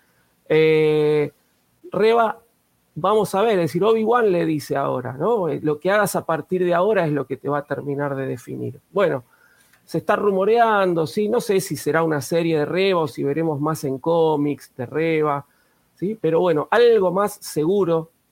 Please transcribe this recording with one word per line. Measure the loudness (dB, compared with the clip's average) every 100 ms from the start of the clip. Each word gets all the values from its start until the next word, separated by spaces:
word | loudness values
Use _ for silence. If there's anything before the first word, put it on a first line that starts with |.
| _ _ _ _ 0
Eh, | 2 4 4 4 2 2 2 0 -6 _ _ _ _ -10
Reva, | 0 2 4 2 -2 _ _ _ _ _
vamos | -4 0 2 0
a | 0
ver, | 2
es | 2 0
decir, | 0
Obi-Wan | 0 2 2 2 2
le | 2 0
dice | -4 -4 -4
ahora, | -2 -4 -6
¿no? | -4 -2 0 -2
Eh, | -2
lo | -2 -2
que | 0
hagas | 2 0 -2
a | -2
partir | -4 -2 -2
de | 0 2
ahora | 2 2 0
es |
lo | -2 -4
que | -8
te | -4
va | -4
a | -4
terminar | -6 -6 -4 -4 -4
de | -6
definir. | -8 -10 -10 -10 -12 _
Bueno, | -2 0 -2 -6 _ _ _ _ _ -8
se | -4
está | 0 0
rumoreando, | 2 0 2 4 4 2 2 0 -2
¿sí? | -2 -2
No | 0
sé | 0 -2
si | -2 -4
será | -2 0
una | 0 -2
serie | -2 -2 0 0
de | 0
Reva | 0 0 0
o | -2
si | -4
veremos | -4 -2 -2 -2
más | -2 -4
en | -4 -4
cómics | 0 2 2 2 -2 -4 -10 -12
de | -8
Reva, | -4 -2 0 0 -2 -6 _ _ _ _ _
¿sí? | -8 -4
Pero | 0 2
bueno, | 2 0 0
algo | 4 4 4 2
más | 0 -2 -4
seguro | -8 -4 0 0 2 0 -2 _ _